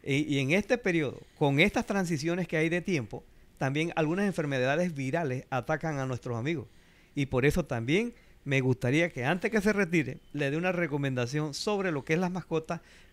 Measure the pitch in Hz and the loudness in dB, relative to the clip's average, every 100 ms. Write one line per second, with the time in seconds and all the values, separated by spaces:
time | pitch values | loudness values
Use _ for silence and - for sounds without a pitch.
0 | - 139 151 139 135 180 208 240 196 170 | 0 0 2 0 2 0 2 0 2 0
1 | 135 - - - 147 139 202 247 226 202 | -2 -6 -18 0 2 4 2 2 -2 -2
2 | 175 160 160 180 175 160 160 175 170 165 | 0 -2 -2 -2 -2 0 0 0 0 -2
3 | 110 123 - - - - 139 143 165 - | -2 -10 -16 -20 -20 -4 -2 0 -2 0
4 | 151 180 202 175 147 135 127 151 180 143 | 0 2 0 0 -2 0 2 2 0 -2
5 | 131 160 160 127 - 131 120 156 165 143 | -2 0 -2 -4 -4 -4 -2 -2 -2 -2
6 | 131 123 127 117 131 165 - - - - | -4 -4 -4 -4 -2 -4 -8 -18 -20 -20
7 | - - 139 127 139 147 - 120 113 175 | -10 -4 0 4 4 2 -2 -4 2 2
8 | 240 - - - 135 135 127 123 123 147 | 0 -8 -20 -14 -2 2 2 2 2 2
9 | 170 135 123 180 226 220 196 202 180 170 | 2 0 -2 0 0 2 2 2 2 2
10 | 127 - - 143 143 151 180 175 165 143 | 0 -6 -8 -2 -2 0 0 0 0 0
11 | 139 127 120 147 151 139 - 208 190 147 | 0 0 0 0 -2 -4 -2 0 0 -2
12 | - 160 185 180 - 160 160 165 - - | 0 0 0 -2 -2 -4 -2 -8 -8 -20
13 | - | -18